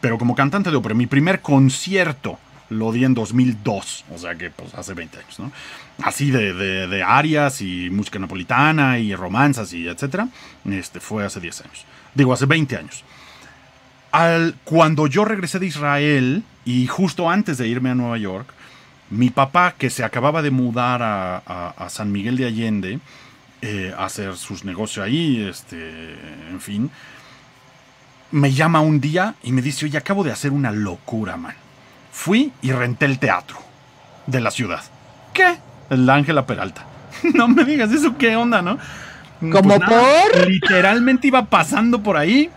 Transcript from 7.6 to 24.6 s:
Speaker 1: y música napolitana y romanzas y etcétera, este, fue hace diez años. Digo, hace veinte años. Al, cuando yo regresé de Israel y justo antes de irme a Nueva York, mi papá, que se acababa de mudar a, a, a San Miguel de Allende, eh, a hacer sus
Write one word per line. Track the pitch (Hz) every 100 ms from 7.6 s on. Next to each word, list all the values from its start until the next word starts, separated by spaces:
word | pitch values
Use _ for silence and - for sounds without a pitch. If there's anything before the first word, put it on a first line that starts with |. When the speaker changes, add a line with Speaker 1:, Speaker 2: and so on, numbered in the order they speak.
Speaker 1:
y | 98 90 90
música | 98 101 104
napolitana | 95 95 87 123 147 160 135 123
y | 110
romanzas | 95 90 101 143 135 101
y | 87 85
etcétera, | 90 139 180 240 - - - -
este, | 98 90 -
fue | - 107
hace | 101 101
diez | 85 -
años. | - - - - -
Digo, | 131 131
hace | 127
veinte | 135 160 143 117
años. | - - - - - - - - _ _ _ _ _
Al, | 151 165 170 165 -
cuando | - 160 160 151 151
yo | 139
regresé | 214 214 175 190
de | 185
Israel | 143 147 143 147 143 127 160 - _
y | - 123 127
justo | - 185 - 170
antes | 185 208 139
de | 113
irme | 123 127
a |
Nueva | 127 120 117
York, | 104 92 127 - - - - _ _
mi | 104 127
papá, | 127 135 175 175 -
que | 131
se | -
acababa | 113 127 131 156
de | 147
mudar | 131 123 117 123 123
a, | 113 101 92 90 -
a, | 90 87 -
a | 87
San | - 104
Miguel | 101 104 127
de | 127
Allende, | 110 113 104 92 113 - - - - _ _
eh, | 110 104 95 95
a | 95
hacer | - 98 90
sus | - 92